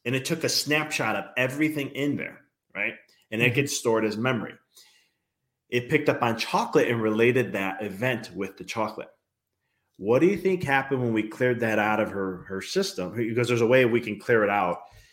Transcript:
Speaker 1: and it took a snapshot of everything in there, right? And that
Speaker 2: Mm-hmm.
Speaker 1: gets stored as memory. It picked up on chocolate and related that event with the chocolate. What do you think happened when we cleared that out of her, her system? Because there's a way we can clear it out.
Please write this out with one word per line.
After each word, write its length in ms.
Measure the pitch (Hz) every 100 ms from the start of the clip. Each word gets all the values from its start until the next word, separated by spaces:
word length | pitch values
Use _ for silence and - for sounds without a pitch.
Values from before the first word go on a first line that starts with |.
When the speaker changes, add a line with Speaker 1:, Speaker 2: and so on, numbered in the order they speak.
Speaker 1:
and 100 | 120
it 120 | 131 131
took 180 | 170
a 60 | 120
snapshot 640 | - 143 151 151 - 113 101
of 100 | - 123
everything 520 | 127 139 151 151 135
in 260 | 131 143 131
there, 240 | - - _ _ _ 95
right? 200 | 110 110 _ _ _
And 100 | 110
that 100 | 123
Speaker 2:
Mm-hmm. 40 | 135
Speaker 1:
gets 220 | 139 -
stored 260 | 120 110
as 140 | 110 104
memory. 380 | 127 117 90 - _ - - _ _ _ _ _ _ _ _
It 180 | 123 120
picked 220 | 151 147
up 120 | -
on 160 | 117 113
chocolate 520 | - 190 233 151 113
and 120 | 117
related 520 | 110 107 120 127 104
that 280 | 98 95 -
event 500 | 104 95 127 120 - 98
with 220 | 98 -
the 80 | 90
chocolate. 420 | 117 104 - - _ _ _ _ _ _ _ _ -
What 240 | 98 131
do 60 | 175
you 100 | 202
think 280 | 190 180
happened 380 | 143 135 131 135
when 120 | 120
we 100 | 110
cleared 380 | 107 - 127 117
that 180 | 113 107
out 220 | 107 107
of 100 | 98
her, 320 | 98 95 90 -
her 120 | 95
system? 540 | - 185 190 - 90 113
Because 320 | 113 117 117
there's 140 | 117
a 60 | 113
way 180 | 131 120
we 160 | 117
can 180 | 113 104
clear 240 | - 117
it 60 | 101
out. 300 | 101 90 87 - - _